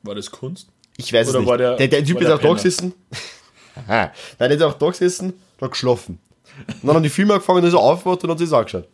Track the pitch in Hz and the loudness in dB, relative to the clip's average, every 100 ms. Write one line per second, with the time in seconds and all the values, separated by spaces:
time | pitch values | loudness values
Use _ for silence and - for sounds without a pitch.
0 | 104 101 98 - 131 180 - _ _ - | -12 -12 -12 -14 -14 -14 -18 _ _ -14
1 | - 117 120 131 120 120 127 123 135 147 | 0 0 2 2 2 2 2 2 2 2
2 | 147 180 160 151 151 208 185 175 180 - | 2 2 2 4 4 2 0 -2 -8 -10
3 | _ - - - _ _ _ - 113 110 | _ -16 -16 -20 _ _ _ -20 -4 -2
4 | 92 - - - 127 147 156 - 151 180 | -2 -8 -20 -2 0 2 0 0 -4 0
5 | 180 180 185 180 _ _ 131 - 127 120 | -2 -2 -10 -10 _ _ -10 -4 -2 -2
6 | - 85 _ _ _ 139 - - 135 160 | -4 -18 _ _ _ -20 -18 -6 0 2
7 | 151 160 208 202 - 180 170 175 117 175 | 2 0 2 2 2 2 4 4 4 2
8 | 190 180 - 160 170 139 110 92 80 | -2 -4 -4 -4 0 0 -2 -8 -12